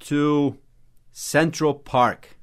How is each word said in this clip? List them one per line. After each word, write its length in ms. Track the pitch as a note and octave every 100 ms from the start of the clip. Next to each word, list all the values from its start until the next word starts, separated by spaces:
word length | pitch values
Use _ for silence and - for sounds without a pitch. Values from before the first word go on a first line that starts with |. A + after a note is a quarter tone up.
| -
to 480 | D3 D3 D3 C#3 - _ _ - _ -
Central 600 | - - C#3+ E3 D#3 D#3 C#3
Park? 500 | - C3 A#2+ - - -